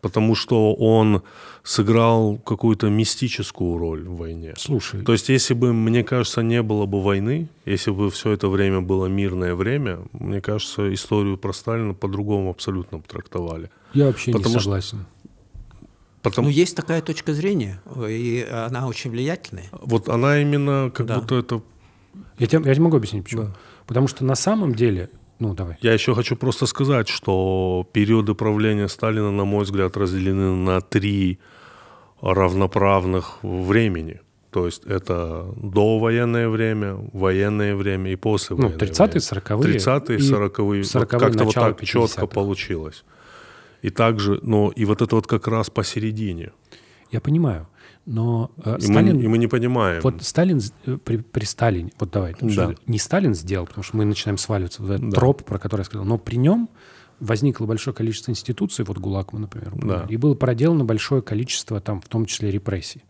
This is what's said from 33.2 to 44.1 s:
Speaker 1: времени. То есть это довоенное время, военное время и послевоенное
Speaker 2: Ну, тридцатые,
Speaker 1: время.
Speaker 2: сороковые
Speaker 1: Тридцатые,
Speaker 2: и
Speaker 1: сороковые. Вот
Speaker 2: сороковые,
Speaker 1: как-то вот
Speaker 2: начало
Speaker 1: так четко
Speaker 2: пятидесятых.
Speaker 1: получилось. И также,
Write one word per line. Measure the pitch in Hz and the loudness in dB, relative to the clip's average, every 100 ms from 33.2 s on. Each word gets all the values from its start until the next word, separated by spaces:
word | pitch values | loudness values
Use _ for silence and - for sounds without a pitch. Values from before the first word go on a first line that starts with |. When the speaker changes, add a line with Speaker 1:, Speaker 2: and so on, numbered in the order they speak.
| 85 - | -4 -10
Speaker 1:
времени. | 101 92 92 104 113 87 80 - _ _ _ | -8 -4 2 2 2 -2 -6 -12 _ _ _
То | - 87 | -2 -2
есть | - - | -4 -6
это | 98 - 87 82 82 90 - | -6 -2 -4 -2 -6 -10 -10
довоенное | 104 95 104 110 113 117 120 117 117 | -2 4 4 4 2 2 0 0 0
время, | 110 110 107 104 98 107 | 0 0 0 -2 -6 -8
военное | 101 95 95 101 104 104 101 | -2 0 2 2 0 0 0
время | 98 95 95 | -2 -2 -2
и | 95 | -2
послевоенное | 113 104 - 98 123 | 0 0 -2 0 0
Speaker 2:
Ну, | 82 | 0
тридцатые, | 101 82 202 | -4 2 2
Speaker 1:
время. | 185 | 2
Speaker 2:
сороковые | - 95 - 107 151 | -2 -6 -4 0 2
Speaker 1:
Тридцатые, | 143 95 135 - 117 | 2 2 0 0 0
Speaker 2:
и | |
Speaker 1:
сороковые. | 139 120 101 - 101 101 | 2 2 0 0 0 0
Вот | 98 | 0
Speaker 2:
сороковые, | - 117 120 110 | 0 2 0 0
Speaker 1:
как-то | 110 | 0
вот | 113 | 0
Speaker 2:
начало | 110 113 | 2 0
Speaker 1:
так | 104 | 0
четко | 104 120 113 | -4 0 0
Speaker 2:
пятидесятых. | - 92 | -2 -4
Speaker 1:
получилось. | - 101 98 - 85 78 - _ _ - - - - - _ | -2 -4 -4 -6 -6 -8 -14 _ _ -20 -20 -20 -20 -20 _
И | - | -8
также, | - 113 | 2 2